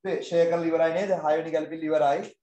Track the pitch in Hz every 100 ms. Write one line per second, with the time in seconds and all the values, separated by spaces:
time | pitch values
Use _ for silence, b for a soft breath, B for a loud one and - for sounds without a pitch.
0 | 190 165 - 170 170 170 165 160 165 165
1 | 196 175 151 160 165 156 156 160 156 156
2 | 143 160 - _